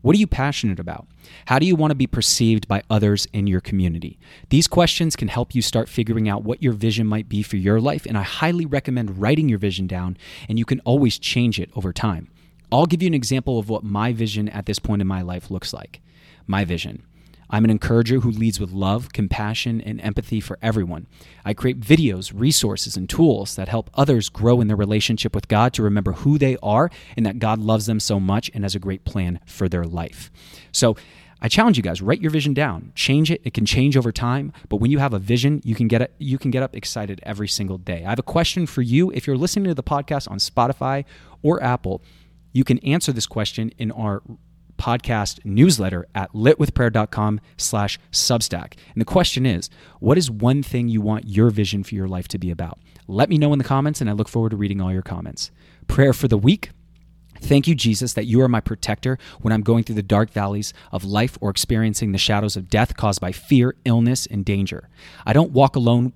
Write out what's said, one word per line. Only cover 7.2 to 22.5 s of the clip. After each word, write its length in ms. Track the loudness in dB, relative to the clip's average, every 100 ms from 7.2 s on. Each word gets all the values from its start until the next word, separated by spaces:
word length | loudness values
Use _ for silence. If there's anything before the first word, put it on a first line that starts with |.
| -2
be 140 | -4
for 160 | -2 0
your 240 | 2 2
life, 240 | 2 -2 -4
and 100 | -4
I 60 |
highly 460 | -4 -2 0 0 -2
recommend 520 | -4 -2 -4 -4 -2
writing 300 | 2 2 2
your 80 | 0
vision 300 | 0 -2 -4
down, 300 | -4 -6 -8 -14 -20 -6
and 120 | -4
you 60 | 0
can 140 | -2
always 360 | 2 2 2 0
change 420 | -4 0 0 0
it 120 | -6 -6
over 160 | -6
time. 380 | -2 -2 -2 -8 _ _ _ _
I'll 140 | 2 2
give 160 | 2
you 60 | 0
an 80 | 0
example 420 | 0 -2 -2 -4
of 100 | -2
what 160 | -4
my 300 | -4 -2 -2
vision 340 | -2 -2 -2 -6
at 200 | -6 -6
this 100 | -6
point 240 | -2 -2
in 60 | 0
my 160 | -2
life 260 | -6 -8 -8
looks 240 | -10 -8
like. 280 | -12 -16 -20 _ _ _ -20 -4
My 200 | -2 0
vision. 360 | -4 -6 -12 -20 _ -20 -20 -6
I'm 160 | 0
an 60 | 2
encourager 520 | 2 2 2 2 2
who 100 | 0
leads 280 | 0 -2 -2
with 120 | -6
love, 420 | -4 -2 -2 -4
compassion, 680 | -6 -4 -2 -4 -4 -4 -4
and 220 | -6 -8
empathy 380 | -4 -6 -4 -6
for 180 | -4 -6
everyone. 420 | -2 0 -2 -6 -12 -20 -20 -12 -6
I 80 |
create 260 | -2 -2 -2
videos, 540 | 4 4 4 -2 -8
resources, 640 | -2 0